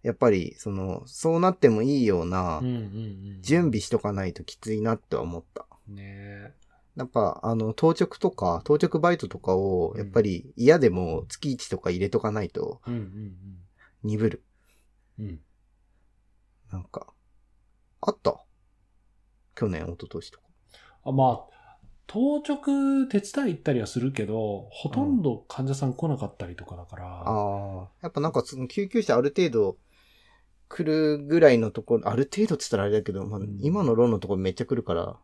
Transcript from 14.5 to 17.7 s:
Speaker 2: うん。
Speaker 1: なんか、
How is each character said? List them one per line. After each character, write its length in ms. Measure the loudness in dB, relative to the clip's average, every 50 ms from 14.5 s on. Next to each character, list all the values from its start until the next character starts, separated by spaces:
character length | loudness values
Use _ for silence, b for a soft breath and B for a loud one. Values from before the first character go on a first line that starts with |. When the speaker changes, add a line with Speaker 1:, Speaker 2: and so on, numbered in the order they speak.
| _ _ _ _ _ _ _ _ _ _ _ _ _ -12
Speaker 2:
う 40 | -10
ん。 160 | -10 -10 -12 _ _ _ _ _ _ _ _ _ _ _ _ _ _ _ _ _ _ _ _ _ _ _ _ _ -14
Speaker 1:
な 80 | -12 -12
ん 40 | -12
か、 280 | _ -14 -14 -14 -14 _ _ _ _ _ _ _ _ _ _ _ _